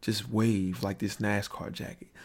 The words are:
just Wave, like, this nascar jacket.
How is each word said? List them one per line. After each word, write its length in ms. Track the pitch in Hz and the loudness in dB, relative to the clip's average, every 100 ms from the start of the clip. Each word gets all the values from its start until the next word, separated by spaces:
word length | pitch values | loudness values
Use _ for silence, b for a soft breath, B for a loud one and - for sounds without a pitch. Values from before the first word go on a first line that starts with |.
just 280 | - 107 120 | -2 -2 0
Wave, 520 | 110 113 101 92 90 | 4 6 4 2 0
like, 160 | 98 92 | -2 0
this 160 | 104 - | -4 0
nascar 560 | 104 101 98 - 82 | 0 0 -2 -6 -8
jacket. 360 | - 104 - - - | -8 -8 -10 -16 -20